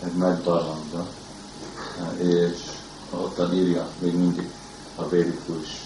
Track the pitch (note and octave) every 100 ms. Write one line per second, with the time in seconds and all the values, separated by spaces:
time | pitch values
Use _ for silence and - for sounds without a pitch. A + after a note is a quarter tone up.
0 | F2+ F2 F2+ F2 F2 E2+ D#2+ D#2 D#2 E2
1 | F2+ - - - - - - - - -
2 | E2+ - F2+ F2 F2 E2+ - - - -
3 | - F2 - - F2 F#2 F#2 E2+ D#2 -
4 | F2+ E2+ F2+ E2+ F2 - - - - -
5 | D#2+ F2 E2+ F2 - E2 D2+ -